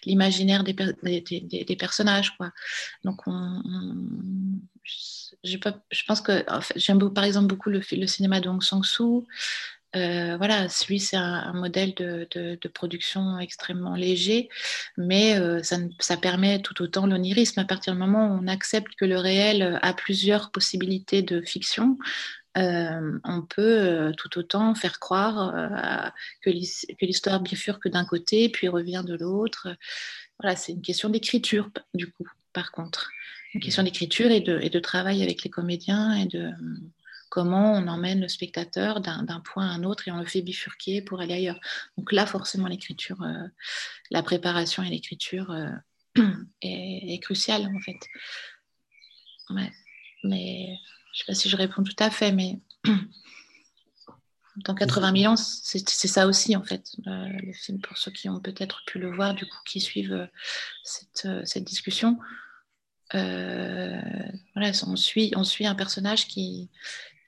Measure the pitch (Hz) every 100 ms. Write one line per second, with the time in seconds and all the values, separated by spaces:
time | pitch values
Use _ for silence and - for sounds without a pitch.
0 | 185 196 190 185 190 196 196 190 190 -
1 | 180 175 170 175 175 180 - 185 185 -
2 | 208 202 202 - 180 - - - - -
3 | 190 190 - 185 180 185 - 185 131 -
4 | 185 - 185 190 190 190 - _ - -
5 | - - - - 180 190 208 202 - -
6 | - 214 - 185 - - - 175 - 196
7 | 196 196 202 202 196 190 214 196 - -
8 | 190 - 190 190 180 185 - 196 190 -
9 | 233 240 240 - - - - - _ 185
10 | 175 175 170 170 202 214 180 - - 202
11 | 196 190 175 175 - 180 180 185 190 185
12 | 175 170 170 175 170 175 170 - 175 170
13 | - 196 190 185 180 - - 180 180 180
14 | 180 180 185 226 240 - - - - -
15 | 175 190 220 202 175 170 165 175 175 -
16 | - 175 185 180 196 196 196 - 175 196
17 | 196 190 185 202 226 - 190 190 - 180
18 | 185 214 214 190 185 190 - 214 214 -
19 | 190 185 185 190 208 208 185 175 185 185
20 | - 196 190 208 208 196 - 185 190 190
21 | - 196 190 175 170 196 - - 240 269
22 | - - - - _ 190 185 175 165 160
23 | 156 - 170 175 165 - 220 226 190 165
24 | 156 160 - 180 170 196 220 220 180 -
25 | - 185 214 214 185 170 160 202 - -
26 | - - - - 190 175 180 - - -
27 | 185 185 196 190 180 185 - 196 185 180
28 | 180 170 - 214 226 - 180 175 175 185
29 | 180 170 170 196 220 - 185 170 - -
30 | - - - - 202 - - 175 - 180
31 | 214 220 - 240 - 214 208 - - 180
32 | 175 - 175 - _ 180 175 - 165 -
33 | - - - - - - - - 185 180
34 | 165 - 233 220 180 160 151 175 170 180
35 | 190 196 180 175 - - 175 170 175 202
36 | 220 208 185 175 170 170 165 156 165 _
37 | - - - 180 175 190 214 208 175 170
38 | 180 190 180 - 175 165 170 180 202 214
39 | 180 160 170 170 - 190 190 170 185 208
40 | - 170 170 190 180 185 - - - 202
41 | 196 185 170 175 185 175 - - - -
42 | - 196 208 196 - 190 185 180 - 160
43 | - 185 160 160 175 - - - - -
44 | - - - 175 175 175 170 - 185 160
45 | - 156 - 185 190 160 151 - _ _
46 | _ - 208 170 - - 185 185 185 185
47 | 180 175 - 196 - 214 202 196 190 185
48 | - - - - - - _ _ _ _
49 | _ - - - - 95 95 - - -
50 | - - 196 190 180 185 185 185 - -
51 | _ - - 190 196 196 190 196 196 -
52 | 214 - 208 196 185 190 _ - - 202
53 | 202 - - - - _ _ _ _ _
54 | - - _ _ _ 202 196 190 202 202
55 | 190 190 208 226 - - - 196 196 -
56 | 190 196 190 196 - 196 - 185 - -
57 | 196 190 190 190 190 185 - 196 190 -
58 | 196 196 190 185 190 190 196 - - 185
59 | 180 180 196 196 - - - 190 - -
60 | 98 180 180 - - - - - - -
61 | - - 190 185 - 196 185 185 - 190
62 | 226 233 - - - - _ _ _ _
63 | - 196 185 185 180 180 180 185 185 180
64 | - - - 190 _ 202 208 196 185 185
65 | - 220 214 190 190 - 208 196 196 -
66 | 202 214 - 196 185 180 180 _ - -
67 | - _